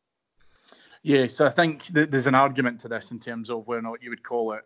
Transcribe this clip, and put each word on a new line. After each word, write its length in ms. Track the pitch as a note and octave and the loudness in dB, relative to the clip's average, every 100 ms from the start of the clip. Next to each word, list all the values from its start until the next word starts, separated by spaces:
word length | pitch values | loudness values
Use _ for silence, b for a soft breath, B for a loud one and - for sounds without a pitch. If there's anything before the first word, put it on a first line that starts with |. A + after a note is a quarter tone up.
| _ _ _ _ b b b b b b | _ _ _ _ b b b b b b
Yes, 380 | D3+ C#3 B2 - | 2 2 2 2
I 100 | D3 | 2
think 420 | - E3 D3+ - | 4 2 0 -2
th-, 160 | D3+ D#3 | 0 2
there's 160 | C#3 B2+ | 2 4
an 80 | |
argument 460 | C3 C#3 C3 B2 A#2 | 4 4 2 -2 -4
to 80 | A#2 | -8
this 240 | A2+ - | -8 -8
in 80 | A#2 | -12
terms 280 | A#2+ A#2 A2+ | -10 -10 -8
of 160 | A#2 A2 | -8 -6
whether 120 | A#2 | -6
or 40 | |
not 200 | A2+ A#2 | -6 -10
you 80 | A#2+ | -12
would 140 | A#2 | -14
call 280 | - A#2+ A2+ | -6 -4 -4
it 120 | G#2+ | -6